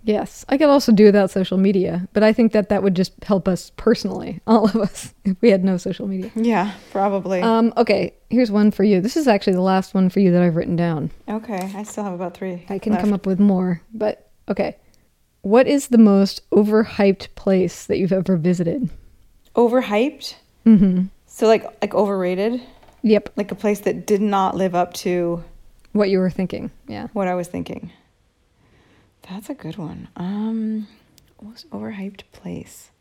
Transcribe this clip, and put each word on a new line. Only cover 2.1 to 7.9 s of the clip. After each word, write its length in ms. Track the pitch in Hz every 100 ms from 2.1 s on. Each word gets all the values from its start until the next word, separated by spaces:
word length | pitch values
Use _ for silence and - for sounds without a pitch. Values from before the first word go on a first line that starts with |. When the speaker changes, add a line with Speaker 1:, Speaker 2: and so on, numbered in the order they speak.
Speaker 1:
but 100 | -
I 80 | 214
think 220 | 220 226
that 160 | 214 196
that 120 | 202
would 140 | 196 180
just 160 | 185 - -
help 200 | 202 190
us 260 | 180 - -
personally, 640 | - 240 202 185 - 160
<laughs> 40 | -
all 180 | 220 208
of 100 | 220
us, 360 | 202 - - _ -
if 100 | 185
we 80 | 233
had 160 | 196 185
no 100 | 180
social 320 | 190 185 202
media. 240 | 190 190 226
Speaker 2:
Yeah, 360 | 226 214 202 - -
probably. 500 | 202 202 196 180 190
Speaker 1:
Um, 320 | 226 226 226 -
okay, 380 | 226